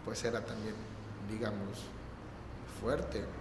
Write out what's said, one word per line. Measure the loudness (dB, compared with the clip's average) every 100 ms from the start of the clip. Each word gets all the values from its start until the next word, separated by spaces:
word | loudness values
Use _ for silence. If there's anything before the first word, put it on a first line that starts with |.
pues | -2 2
era | 4 4
también, | 2 0 0 -2 -4 -6 -6 -4 -2
digamos, | 2 2 2 0 -2 -4 -6 -6 -8 -8 -8 -6 -6 -6 0
fuerte. | 4 4 4 2 0 -2